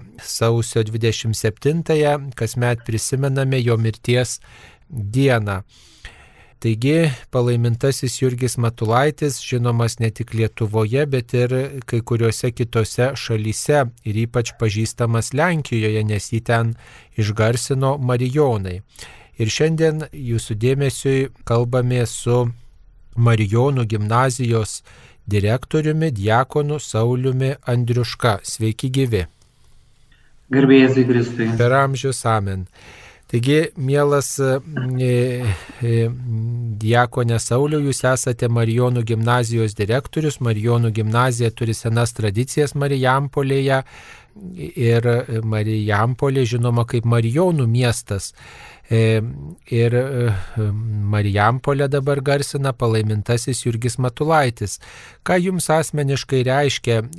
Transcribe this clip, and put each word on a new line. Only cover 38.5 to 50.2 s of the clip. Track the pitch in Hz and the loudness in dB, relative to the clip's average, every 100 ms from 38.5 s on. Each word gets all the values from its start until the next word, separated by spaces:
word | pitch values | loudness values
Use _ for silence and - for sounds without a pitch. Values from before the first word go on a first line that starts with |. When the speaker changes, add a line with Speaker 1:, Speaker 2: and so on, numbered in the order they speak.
| 117 113 113 123 123 113 | 0 0 2 2 0 0
Speaker 1:
gimnazijos | 113 113 123 113 117 110 104 | 0 2 0 0 0 -2 -2
direktorius. | 101 123 - - 156 - | 0 0 -2 -2 -2 -2
Marijonų | 120 107 117 120 117 107 | -2 0 2 2 2 0
gimnazija | 110 113 127 117 117 | 0 2 0 2 -2
turi | - 113 110 | -2 -4 -2
senas | 120 113 120 - | -2 0 0 0
tradicijas | 107 101 131 - 147 | -2 0 -2 0 -2
Marijampolėje. | 143 143 135 127 135 139 - 135 135 135 135 131 - - - - - 180 185 - - | 0 -2 0 2 2 0 -2 0 0 2 0 -2 -16 -20 -20 -20 -18 -16 -14 -12 -2
Ir | 117 117 120 120 123 113 | 2 4 2 0 -2 -4
Marijampolė | 110 107 107 110 104 101 117 127 143 135 120 | -2 -2 -2 -2 0 2 0 0 0 2 0
žinoma | 120 120 117 117 | 0 0 0 0
kaip | 120 117 | 0 2
marijonų | 117 113 135 185 160 117 | 2 2 2 2 2 2
miestas. | 120 123 113 - 98 - - - - - - - | 2 2 0 -4 -8 -8 -16 -20 -20 -20 -20 -2
E, | 113 110 110 117 139 147 170 - | 2 4 2 -2 -8 -14 -16 -6
ir, | 120 117 | 0 2
e, | 120 131 131 | 2 0 -2